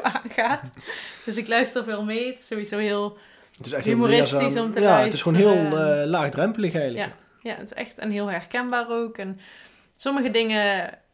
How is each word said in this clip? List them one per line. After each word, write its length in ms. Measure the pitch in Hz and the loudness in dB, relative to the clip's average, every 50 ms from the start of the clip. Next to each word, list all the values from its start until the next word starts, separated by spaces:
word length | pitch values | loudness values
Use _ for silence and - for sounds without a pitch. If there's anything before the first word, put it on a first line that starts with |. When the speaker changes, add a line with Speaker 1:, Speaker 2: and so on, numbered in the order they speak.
| - | 0
Speaker 1:
<laughs> 80 | 240 - | -2 -2
aangaat. 580 | - - 233 - - 226 240 285 302 - - - - - - - - - - - - - | -4 -6 -6 -2 -2 0 0 -2 -4 -6 -10 -16 -16 -14 -14 -12 -12 -14 -16 -16 -12 -10
Dus 120 | 233 202 | -8 -6
ik 100 | 226 220 | -6 -2
luister 360 | 226 233 233 262 254 - 254 220 | 0 0 2 2 0 -2 -4 -4
veel 200 | 220 214 202 208 | -4 -6 -4 -4
mee. 240 | 208 220 233 247 | -4 -4 -4 -4
Het 120 | 254 254 - | -6 -8 -10
is 80 | - | -12
sowieso 300 | - 226 214 208 208 208 | -8 -8 -8 -6 -4 -4
heel 400 | 208 214 208 208 202 208 208 208 - - - - - - _ - | -2 0 0 0 -2 -2 -4 -8 -12 -20 -20 -20 -20 -20 _ -20
Speaker 2:
Het 80 | - - | -18 -10
is 60 | 120 | -6
echt 140 | 139 - - | -6 -2 0
Speaker 1:
humoristisch 440 | - 233 233 240 233 240 240 - - | 2 2 4 4 6 6 4 4 4
Speaker 2:
heel 80 | - - | 2 2
leerzaam. 240 | - - - 233 226 | 2 2 0 0 -2
Speaker 1:
om 60 | 226 | -2
te 80 | 214 233 | 0 4
Speaker 2:
Ja, 180 | 208 202 175 - | 6 6 6 6
het 140 | 214 220 - | 6 2 0
is 80 | - | 0
gewoon 160 | - 175 160 | 2 4 6
heel, 180 | 185 202 208 190 | 6 8 8 6
Speaker 1:
luisteren. 460 | 170 156 151 156 156 156 151 147 147 147 | 6 4 2 2 2 2 2 2 2 2
Speaker 2:
eh, 40 | 151 | 2
laagdrempelig 640 | 175 170 147 143 - - 165 220 220 220 202 170 170 | 0 0 0 0 0 0 0 0 0 -2 -2 -2 0
eigenlijk. 300 | 165 143 131 120 113 196 - - - _ _ _ _ | -2 -2 -2 -2 -4 -6 -8 -10 -16 _ _ _ _
Speaker 1:
Ja. 80 | - 233 | -10 -10
Ja, 40 | - | -10
het 80 | - - | -10 -12
is 80 | 208 - | -12 -12
echt 240 | - 240 - - | -12 -12 -12 -12
en 120 | - - 220 | -8 -6 -4
heel 180 | 202 202 208 202 | -4 -2 -4 -4
herkenbaar 580 | 185 170 - - - 240 247 247 247 240 233 233 | -4 -6 -6 -6 -6 -6 -4 -2 -2 -4 -2 -2
ook. 280 | 233 233 233 220 226 | -4 -4 -4 -6 -8
En 220 | - 196 190 190 190 - - - - - - _ _ _ _ _ | -10 -10 -10 -10 -12 -16 -20 -20 -20 -20 -20 _ _ _ _ _
sommige 340 | - - 277 277 277 247 262 | -8 -4 -2 -2 0 0 0
dingen 640 | 214 226 226 220 220 208 208 202 196 185 175 - - - _ _ | 2 2 2 2 2 2 2 2 0 -2 -4 -8 -10 -16 _ _